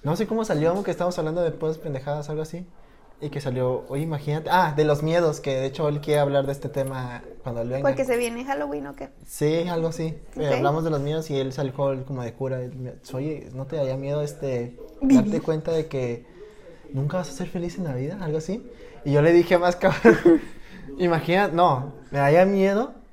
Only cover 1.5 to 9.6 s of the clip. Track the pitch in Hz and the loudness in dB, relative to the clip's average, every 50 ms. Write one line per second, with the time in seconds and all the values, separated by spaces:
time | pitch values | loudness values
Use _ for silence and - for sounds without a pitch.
1.5 | - 147 165 156 160 160 - 160 139 127 - 147 147 151 147 147 151 156 156 156 | -2 -2 -4 -4 -4 -4 -8 -8 -8 -6 -4 -4 -6 -6 -6 -6 -6 -6 -6 -8
2.5 | - 175 180 - - - - - - - - - - - 151 151 143 143 139 139 | -8 -12 -12 -14 -18 -20 -20 -20 -20 -20 -20 -20 -16 -10 -10 -8 -8 -4 -4 -4
3.5 | 123 127 127 127 127 - - - 135 139 156 160 160 143 - 147 147 156 156 - | -2 0 0 0 0 -2 -4 -6 -4 -4 -4 -4 -4 -4 -4 -4 -4 -4 0 2
4.5 | 165 185 180 156 143 147 151 151 147 143 151 156 165 175 170 156 147 - - 143 | 4 4 4 4 2 2 4 4 4 2 2 2 2 4 4 2 0 0 -4 -4
5.5 | 135 131 135 135 135 - 160 147 147 147 147 151 147 147 143 139 139 139 135 139 | -2 -2 -2 -4 -2 0 0 0 0 -2 0 2 4 4 4 4 4 2 2 0
6.5 | 139 139 - 135 - 139 135 135 135 131 127 123 120 - - - - - - 131 | -4 -4 -6 -6 -4 -2 -2 -2 -4 -6 -8 -8 -10 -12 -14 -16 -18 -12 -10 -8
7.5 | 117 117 113 120 127 269 - 277 262 - 269 254 240 240 240 233 233 233 262 277 | -6 -4 -4 -4 -4 0 0 0 2 0 0 0 0 0 0 -2 -4 -8 -6 -6
8.5 | 277 285 294 285 285 294 277 285 - - - - - - - - - - 147 151 | -4 -4 -4 -4 -6 -8 -8 -10 -12 -12 -14 -16 -16 -20 -20 -16 -4 0 0 2
9.5 | 160 165 | 2 2